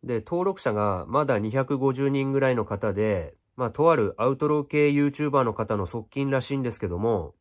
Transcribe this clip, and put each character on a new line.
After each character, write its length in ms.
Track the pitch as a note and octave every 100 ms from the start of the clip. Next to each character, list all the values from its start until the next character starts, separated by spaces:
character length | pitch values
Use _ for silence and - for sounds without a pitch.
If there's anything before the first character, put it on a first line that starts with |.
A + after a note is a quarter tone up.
で、 180 | - A#2
登 220 | G#2+ E3+ F#3
録 140 | F#3+
者 120 | C3
が 320 | G#2 G#2 F#2 E2
ま 160 | B2+
だ 160 | C#3+ A#2
二 100 | G#2+
百 280 | C3 C3 C#3
五 140 | C3+
十 180 | C3 C#3
人 200 | C#3 C3+
ぐ 80 | C3+
ら 140 | C3+
い 20 |
の 100 | B2
方 280 | A2 G2+ A2
で、 420 | F#2+ G#2+ G2 D2+ - _ -
ま 100 | B2
あ、 40 |
と 180 | - D#3+
あ 60 | D#3
る 180 | G2+ -
ア 100 | A#2+
ウ 80 | C3+
ト 100 | D3
ロ 140 | D3+
ー 40 | C#3+
系 240 | D3+ D3
YouTuber 520 | C#3+ C#3+ C#3 D3 C#3
の 100 | A#2+
方 240 | G#2 A2 G#2+
の 80 |
側 240 | F#2+ A#2 G#2+
近 220 | - C#3
ら 100 | C3+
し 120 | B2
い 60 | C#3
ん 40 |
で 80 | B2
す 80 | A2+
け 80 | G2
ど 120 | F2
も 360 | A2+ G#2+ D2+ -